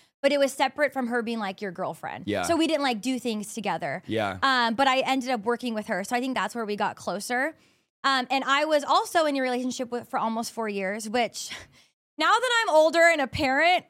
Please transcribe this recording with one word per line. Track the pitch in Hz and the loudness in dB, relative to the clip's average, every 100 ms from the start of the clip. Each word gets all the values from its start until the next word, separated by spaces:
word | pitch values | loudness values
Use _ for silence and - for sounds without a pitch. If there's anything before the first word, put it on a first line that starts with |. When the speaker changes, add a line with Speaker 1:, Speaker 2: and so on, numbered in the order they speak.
| _ _ | _ _
Speaker 1:
but | 277 | 2
it | 285 | 4
was | 277 | 2
separate | - 269 277 285 | 2 -2 0 -2
from | 269 240 | 0 -2
her | 240 | -2
being, | 226 226 | -2 -4
like, | 202 185 | -6 -6
your | 202 | -10
girlfriend. | 170 151 156 - - 190 | -6 -6 -6 -10 -8 -4
Speaker 2:
Yeah. | 98 | -2
Speaker 1:
So | 90 330 | 2 2
we | 320 | 2
didn't, | 311 | 2
like, | 277 226 | 0 -2
do | 247 254 | -2 -2
things | 247 214 196 | -4 -6 -6
together. | - 196 165 156 135 - | -8 -4 -4 -4 -8 -4
Speaker 2:
Yeah. | 110 101 92 | -2 -2 0
Speaker 1:
Um, | 269 254 233 | 0 2 2
but | 220 277 | 2 2
I | 262 | 2
ended | 254 269 247 | 0 -2 -2
up | 247 | -2
working | 202 240 247 | -2 -2 -4
with | 220 208 | -6 -4
her. | 190 | -4
So | 196 247 | -2 -2
I | |
think | 262 | -2
that's | 240 196 | -2 -2
where | 240 | -4
we | 214 208 | -6 -2
got | 208 - | -2 -4
closer. | - 190 - 247 294 311 _ _ _ _ | -6 -6 -4 -2 -2 -6 _ _ _ _
Um, | 269 262 247 | 0 0 0
and | 277 | -2
I | 262 277 | 2 2
was | 302 302 | 2 2
also | 277 330 440 349 311 | 2 2 2 2 2
in | 277 | 0
a | |
relationship | 262 247 254 240 240 | 0 -2 -2 -4 -6
with, | 240 233 | -8 -6
for | 220 | -4
almost | 220 226 226 | -2 -2 -6
four | - 220 | -6 -6
years, | 202 190 208 220 | -4 -4 -4 -2
which | 240 226 - - | -2 -2 -4 -12
<laughs> | - - _ _ _ _ - | -12 -16 _ _ _ _ 0
now | 320 | 2
that | 415 494 466 | 4 2 2
I'm | 440 | 4
older | 311 311 339 | 6 6 6
and | 339 320 | 6 4
a | 269 | 0
parent, | - 277 269 330 359 | 0 0 4 4 2